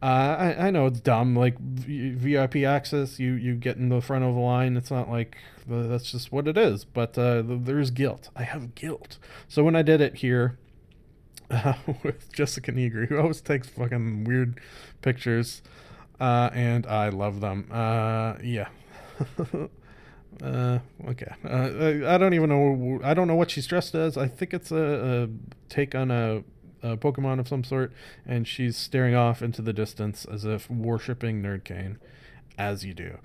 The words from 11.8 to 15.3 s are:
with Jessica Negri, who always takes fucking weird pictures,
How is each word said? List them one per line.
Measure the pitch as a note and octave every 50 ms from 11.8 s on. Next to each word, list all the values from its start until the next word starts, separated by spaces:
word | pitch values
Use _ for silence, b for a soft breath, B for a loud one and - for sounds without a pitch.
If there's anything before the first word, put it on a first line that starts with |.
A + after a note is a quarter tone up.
| - D#3+ C#3 - -
with | C#3+ B2+ - - - -
Jessica | - D3 C#3+ - C3+ - -
Negri, | B2 B2+ B2 A#2 A2+ G#2+ A#2
who | - D3 D3+
always | D3+ E3 D3+ -
takes | - - C#3+ C3+ B2 -
fucking | - - A#2 A#2+ B2 A#2+ A2+ A2+ G#2+ G#2+ A2
weird | A#2 B2+ B2+ B2+ B2 A#2+ B B B B B B B B B
pictures, | - C3+ B2 B2+ - A#2+